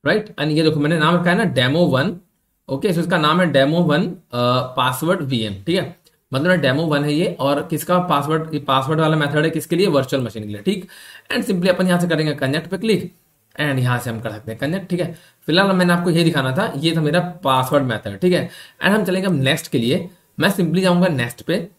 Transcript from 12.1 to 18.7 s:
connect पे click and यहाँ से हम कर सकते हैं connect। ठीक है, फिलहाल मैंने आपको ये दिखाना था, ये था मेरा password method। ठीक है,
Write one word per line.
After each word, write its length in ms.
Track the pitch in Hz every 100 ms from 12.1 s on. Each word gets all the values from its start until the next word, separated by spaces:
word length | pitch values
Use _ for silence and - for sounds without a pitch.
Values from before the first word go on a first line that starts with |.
| 156 156
connect 360 | 147 131 151 -
पे 80 | 185
click 340 | 220 202 90 _ _ _ _ -
and 180 | 147 131
यहाँ 200 | 127 123
से 120 | 120
हम 100 | 113
कर 100 | 113
सकते 200 | 104 110
हैं 100 | 110
connect। 300 | 139 190 175
ठीक 100 | 175
है, 140 | 165 160 - _ -
फिलहाल 300 | 165 196 185
मैंने 160 | 180
आपको 180 | 175 180
ये 140 | 165
दिखाना 280 | 165 147 131
था, 200 | 131 220 135
ये 200 | 165 160
था 40 |
मेरा 200 | 151 170
password 640 | 175 - 139 131 131 147
method। 340 | 131 107 104 98
ठीक 140 | 180
है, 180 | 175 175 - -